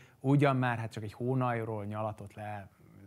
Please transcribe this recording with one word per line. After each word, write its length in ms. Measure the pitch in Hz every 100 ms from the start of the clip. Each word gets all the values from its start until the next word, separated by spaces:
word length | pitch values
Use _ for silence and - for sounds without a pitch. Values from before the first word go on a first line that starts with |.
| - _
ugyan 360 | 131 143 143 131
már, 220 | 127 117
hát 140 | 110
csak 100 | -
egy 100 | 104
hónajról 720 | - 123 131 123 117 113 110
nyalatott 480 | 101 107 110 104 101
le, 340 | - 104 104 95 _ - 98